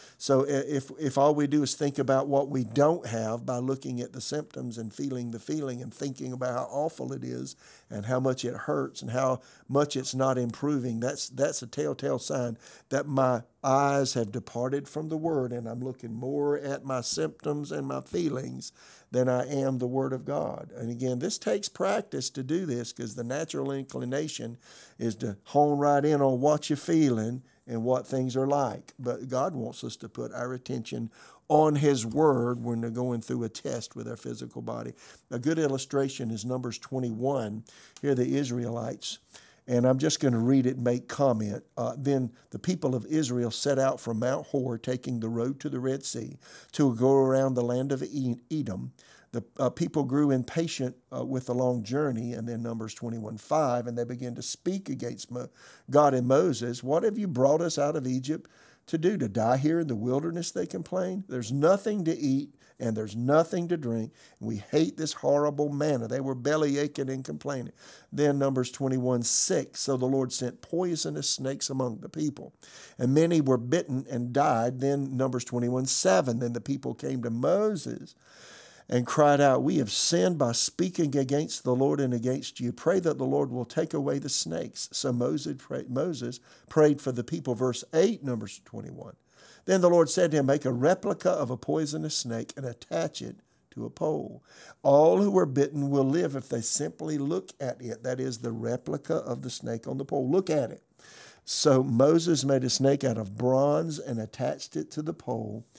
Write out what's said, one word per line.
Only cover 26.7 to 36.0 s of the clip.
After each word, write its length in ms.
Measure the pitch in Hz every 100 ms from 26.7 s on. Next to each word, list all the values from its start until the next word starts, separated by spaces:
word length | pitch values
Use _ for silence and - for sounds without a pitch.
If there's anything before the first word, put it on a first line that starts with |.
| 143
feeling 640 | - 165 147 113 110 123 - _ -
and 180 | 117
what 220 | 120 127 -
things 320 | 135 127 127
are 80 | 135
like. 480 | 143 131 95 - -
But 280 | 123 120 131
God 280 | 127 160 143
wants 280 | 113 -
us 120 | 117 -
to 120 | 113
put 220 | - 120
our 220 | 117 123
attention 560 | 127 - 131 110 120 113 - - - -
on 300 | 151 156 143
His 280 | 147 135 113
Word 580 | 131 151 127 120 123
when 180 | 120 117
they're 100 | 117
going 300 | 117 123 117
through 220 | 110 123
a 60 | 113
test 460 | - - 120 - 120
with 120 | 117
our 80 | 117
physical 460 | 120 110 117 123
body. 320 | 117 117 120 - - - -
A 80 | 123
good 180 | 131 160
illustration 720 | 147 135 - 143